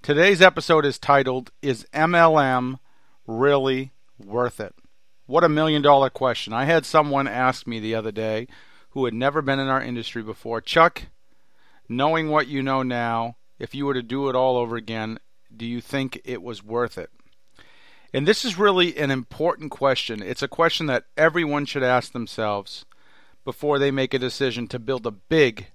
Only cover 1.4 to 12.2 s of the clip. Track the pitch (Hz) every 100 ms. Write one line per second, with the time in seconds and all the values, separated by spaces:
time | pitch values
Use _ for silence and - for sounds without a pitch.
1.4 | 123 - 143 113 - 143 160 175 165 156
2.4 | 135 127 127 131 - - - - - 113
3.4 | 135 143 135 131 135 - - - 101 113
4.4 | 123 - 104 - - - - - - 147
5.4 | 170 151 156 151 147 139 135 - 131 113
6.4 | - 113 139 165 151 156 147 139 139 113
7.4 | 127 127 - 113 107 113 110 104 110 110
8.4 | 123 - - - - 135 127 110 135 147
9.4 | 139 139 135 131 123 120 113 120 107 -
10.4 | 113 113 - 165 165 - - - - -
11.4 | - - - - - 120 143 160